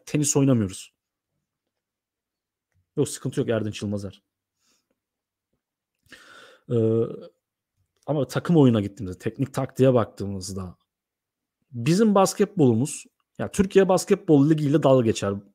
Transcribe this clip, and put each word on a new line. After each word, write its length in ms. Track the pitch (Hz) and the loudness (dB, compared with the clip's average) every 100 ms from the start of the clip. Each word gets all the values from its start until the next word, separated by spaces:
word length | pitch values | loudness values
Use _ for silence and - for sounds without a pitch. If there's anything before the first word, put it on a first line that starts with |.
| - | -6
tenis 320 | 151 143 147 | -4 -2 0
oynamıyoruz. 560 | 139 123 92 - - _ _ _ _ _ _ _ _ _ _ _ _ _ _ _ _ _ _ _ _ - | 2 2 -2 -8 -20 _ _ _ _ _ _ _ _ _ _ _ _ _ _ _ _ _ _ _ _ -6
Yok, 120 | 139 | -6
sıkıntı 300 | - 135 143 | -6 -10 -6
yok 100 | 117 | -4
Erdinç 320 | 110 107 - | -4 -4 -8
Yılmazer. 420 | 104 101 98 - _ _ _ _ _ _ _ _ _ _ _ _ _ _ _ _ _ _ _ - - - - _ - | -8 -8 -10 -18 _ _ _ _ _ _ _ _ _ _ _ _ _ _ _ _ _ _ _ -20 -20 -20 -20 _ -4
Ee, 300 | 117 110 113 - - - _ _ _ _ _ _ _ - | -2 0 0 -4 -8 -20 _ _ _ _ _ _ _ -8
ama 220 | 147 127 | -6 -4
takım 300 | 139 - 170 | -6 0 4
oyuna 240 | 131 113 | 6 4
gittiğimizde, 380 | 98 - 92 90 | -4 -10 -12 -10
teknik 340 | 113 - 127 | -10 -6 -6
taktiğe 400 | - 135 - 131 | -6 -8 0 2
baktığımızda 840 | 123 104 - 101 98 95 95 90 - _ _ _ _ _ _ _ _ _ | 2 0 -6 -10 -10 -10 -12 -12 -16 _ _ _ _ _ _ _ _ _
bizim 440 | 120 127 180 220 196 | -8 -2 0 2 4
basketbolumuz, 880 | 185 - 196 - 131 113 143 - - _ _ - | 2 0 -4 2 2 2 -2 -8 -18 _ _ -12
ya 140 | 107 | -10
Türkiye 380 | - 196 196 190 | -2 2 2 4
Basketbol 600 | 180 - 196 - 147 147 | 2 0 -2 4 4 4
Ligi 160 | 156 143 | 2 2
ile 180 | 156 | 2
dalga 220 | 139 131 110 | 4 4 4
geçer 280 | - 101 101 - | -2 -4 -6 -10